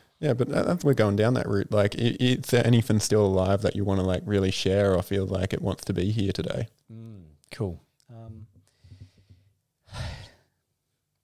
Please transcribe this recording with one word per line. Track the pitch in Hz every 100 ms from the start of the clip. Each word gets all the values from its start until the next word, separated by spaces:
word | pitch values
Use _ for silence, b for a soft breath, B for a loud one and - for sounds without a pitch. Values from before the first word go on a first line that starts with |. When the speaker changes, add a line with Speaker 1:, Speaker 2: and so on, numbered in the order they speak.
| B _
Speaker 1:
Yeah, | 151
but | 117 160
a-, | - -
as | 180
we're | 147
going | 131 107 101
down | 107
that | 123 -
route, | 104 -
like, | 104 101 -
i-, | 117 -
is | 127 127 -
there | 123
anything | 120 117 110 110
still | - 107 101
alive | 95 92 98
that | 104
you | -
wanna, | 101 98
like, | 92 92
really | - 101 95
share | - - 98 101
or | 90
feel | 90 98 95
like | 95 95
it | -
wants | 104 - -
to |
be | 90 95
here | 110 98
today? | 87 - - 117 _ -
Speaker 2:
Mm, | 113 113 104 80 76 _
cool. | - 101 82 _ _ -
Um, | 113 113 113 107 _ _ _ - - - _ _ _ _ _ _ _ B
<sighs> | B B B B B B B _ _ _ _ _ _